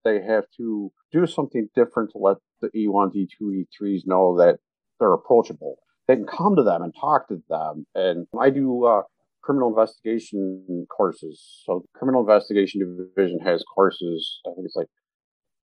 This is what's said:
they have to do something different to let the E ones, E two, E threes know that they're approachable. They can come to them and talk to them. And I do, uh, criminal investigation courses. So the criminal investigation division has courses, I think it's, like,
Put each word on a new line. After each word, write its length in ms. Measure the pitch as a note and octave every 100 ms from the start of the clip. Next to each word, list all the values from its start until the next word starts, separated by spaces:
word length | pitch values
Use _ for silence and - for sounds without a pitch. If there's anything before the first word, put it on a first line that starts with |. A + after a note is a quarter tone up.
they 180 | A2+ G#2
have 240 | G2 A2 - -
to 340 | A#2 G#2 G2 _ _
do 140 | D#3+ E3+
something 420 | - C#3 B2 G#2+ -
different 360 | A#2+ A#2+ G#2
to 80 | G#2
let 180 | G2 F#2+ _ -
the 80 | A2+ A2
E 120 | G#2
ones, 280 | G2 F#2+ G2+
E 120 | F#2 -
two, 140 | G#2
E 140 | F#2+ E2+ -
threes 280 | G2+ F#2+ F#2
know 320 | F#2 F#2 F2
that 220 | F2 - _ _ _ -
they're 140 | G#2+
approachable. 680 | - - A#2 - D#2+ C#2+ - _ _ -
They 80 | C3
can 120 | F#2+
come 280 | - G3 F3+
to 60 |
them 200 | G#2+ E2+
and 100 | E2+ -
talk 320 | C#3+ D3 -
to 120 | F2+ -
them. 380 | D#2+ D#2 D2+ - F#2+
And 320 | F#2 E2+ - A#2
I 120 | C3+
do, 340 | C#3 C3+ B2 A#2+
uh, 160 | G#2 - _ _ _
criminal 280 | - C#3+ A#2+
investigation 1160 | A2 A2 - A2 A2+ - G2+ F#2+ F#2+ F#2 F2 -
courses. 720 | - F#2+ - D#2+ D2+ _ - -
So 140 | F2+
the 200 | - -
criminal 220 | C3 B2+
investigation 580 | G#2+ G#2 - G#2 G2 G2+ F2+ F2+ F#2 G2
division 240 | F#2 F2
has 240 | F2+ E2
courses, 760 | - - F#2+ - E2+ E2 - - -
I 80 |
think 120 | F2 E2+
it's, 100 | E2
like, 140 | D#2+ _ _ _ _ _ _ _